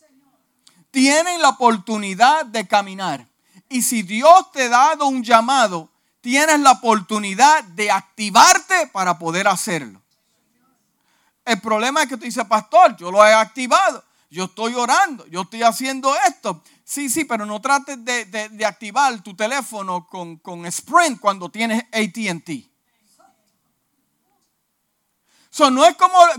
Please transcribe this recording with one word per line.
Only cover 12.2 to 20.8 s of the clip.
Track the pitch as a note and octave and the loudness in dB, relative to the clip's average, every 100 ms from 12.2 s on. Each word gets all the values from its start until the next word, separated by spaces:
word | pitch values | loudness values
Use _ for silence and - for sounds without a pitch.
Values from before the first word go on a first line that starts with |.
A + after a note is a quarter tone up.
dices, | B3+ A#3+ A3 | -10 -8 -2
"Pastor, | G#3+ - D#4+ E4+ G3 | -2 2 4 4 2
yo | F3 | -2
lo | G3 G#3+ | 4 6
he | |
activado, | A3 A3 - B3+ D#4+ F#4+ A#3 _ _ _ | 6 2 -4 -2 0 0 -4 _ _ _
yo | D#3 | -10
estoy | F#3 - A3+ | -10 -6 -6
orando, | B3 A#3+ D#4+ F#4+ A#3+ - | -4 -2 0 -2 -6 -14
yo | E3+ | -12
estoy | F#3+ A3+ | -10 -2
haciendo | A#3 A3 C4 C4+ C4+ D4+ G4 | -2 -2 -6 -6 -4 0 -2
esto." | - A3 E3 _ _ | -4 -10 -10 _ _
Sí, | - C#4 C#4 | -14 -10 -6
sí, | D4+ | -6
pero | D4+ A#3 | -4 -6
no | G#3 G#3 | -8 -6
trates | C4+ C#4 C#4 C4 | -2 -2 -4 -12
de, | A3+ B3 G#3 | -8 -8 -8
de, | G#3+ G#3+ | -10 -10
de | G#3+ G#3+ | -6 -6
activar | - G#3+ A3 C#4 A3+ | -6 -8 -2 -2 -4
tu | G#3 | -12
teléfono | F#3 G#3+ C#4 - G#3+ F#3+ F3+ E3+ | -8 -6 -6 -8 -10 -8 -10 -10
con, | F#3+ E3+ D#3+ | -16 -14 -16
con | - F3 E3+ | -16 -14 -12
Sprint | - | -12